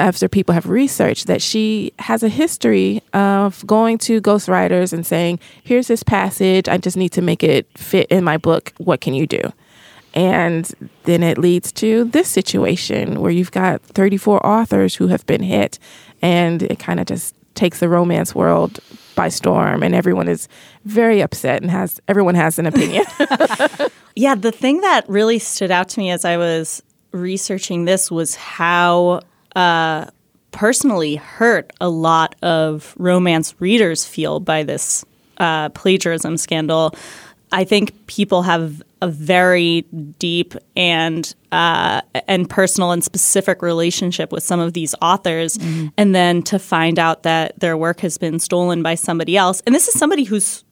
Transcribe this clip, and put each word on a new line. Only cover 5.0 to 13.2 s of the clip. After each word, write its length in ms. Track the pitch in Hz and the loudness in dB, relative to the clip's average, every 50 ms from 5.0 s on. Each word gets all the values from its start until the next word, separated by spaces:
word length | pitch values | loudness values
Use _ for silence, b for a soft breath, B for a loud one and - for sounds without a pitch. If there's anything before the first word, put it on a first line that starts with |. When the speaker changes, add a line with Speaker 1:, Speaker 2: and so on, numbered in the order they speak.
| 165 | -4
Speaker 1:
saying, 360 | - 170 165 175 170 175 165 B B B B _ | -2 0 0 0 0 -2 -4 B B B B _
"Here's 240 | - 240 247 247 - | 0 0 2 2 2
this 160 | 233 226 - | -2 0 0
passage. 640 | - 208 196 190 196 - - 190 190 185 190 185 - | 0 0 0 0 -2 -2 0 2 2 2 2 2 0
I 100 | - 180 | 0 0
just 180 | - 185 - | -2 -2 -2
need 140 | 185 185 170 - | -2 -2 0 0
to 60 | 180 | 0
make 220 | 175 170 170 - | 0 0 0 2
it 240 | - - 135 135 - - - | 2 2 2 2 0 -4 -10
fit 300 | - - - - 190 - | -18 -4 0 0 0 2
in 160 | - 170 190 | 2 2 2
my 140 | 180 160 156 | 2 2 0
book. 360 | 160 - - 165 - - - - - | 0 2 0 0 0 -2 -6 -12 -4
What 220 | 165 180 143 - | -2 0 0 0
can 120 | - 143 | -2 -2
you 140 | 135 135 160 | -2 0 0
do?" 140 | - - - - - b b b b b b b b b b b b - | -2 -2 -2 -4 -6 b b b b b b b b b b b b -2
And 560 | 165 180 180 175 180 170 170 170 165 170 - - - - - - _ | 0 2 2 2 2 0 0 0 -2 -4 -6 -10 -14 -18 -20 -20 _
then 220 | - 175 175 170 175 | 0 0 2 2 2
it 120 | 165 - | 2 2
leads 360 | - 170 175 180 180 - - | 2 2 2 2 2 0 -6
to 320 | - - 220 220 220 233 240 | -6 -2 0 2 2 2 2
this 240 | 233 294 311 370 - | 2 2 0 0 2
situation 920 | - - - - - - - - 180 175 - - - - - - - - | 0 -2 -2 0 0 0 0 0 0 -2 -2 -4 -4 -4 -2 -4 -4 -2